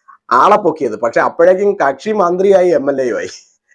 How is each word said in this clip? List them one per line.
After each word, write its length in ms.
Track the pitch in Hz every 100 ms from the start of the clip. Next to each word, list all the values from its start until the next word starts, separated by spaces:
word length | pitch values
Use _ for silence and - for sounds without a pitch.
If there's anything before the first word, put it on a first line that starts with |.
| _ - -
ആളെ 240 | 123 170 208
പൊക്കിയത്. 440 | 165 156 131 104
പക്ഷെ 220 | 120 170
അപ്പോഴേക്കും 520 | 127 - 175 190 202
കക്ഷി 380 | 190 139 139 214
മന്ത്രിയായി, 580 | 214 175 180 196 190 180
എം 200 | 151 139
എൽ 120 | 135
എയും 160 | 131 92
ആയി. 100 | 90 - _ _ _